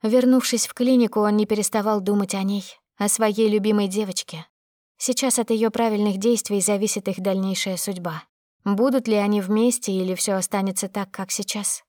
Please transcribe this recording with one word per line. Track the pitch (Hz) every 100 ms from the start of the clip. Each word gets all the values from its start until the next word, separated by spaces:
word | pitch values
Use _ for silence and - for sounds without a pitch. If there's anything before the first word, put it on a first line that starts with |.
Вернувшись | 220 247 254 254 - 233 -
в |
клинику, | - 247 254 233 226
он | 208 208
не | 208
переставал | 214 202 220 208 214
думать | 190 208 196
о | 196
ней, | 196 202 185 - _ _
о | 208
своей | - 220 208 220
любимой | 214 208 208 202
девочке. | 190 208 - - 160 - _ _ _ _ _
Сейчас | - 247 269 240
от | 226
ее | 226 226
правильных | 214 233 208 208 190
действий | 214 226 - 202
зависит | 190 202 208 - 196
их | 185
дальнейшая | 190 190 190 185 - 180
судьба. | - 180 175 160 - _ _ _ -
Будут | 202 254 262 233
ли | 208
они | 202 208
вместе | 185 214 233 240 -
или | 190 185 185
все | - 190
останется | 185 202 196 190 196
так, | 202 196
как | - 190
сейчас? | - 196 214 202 -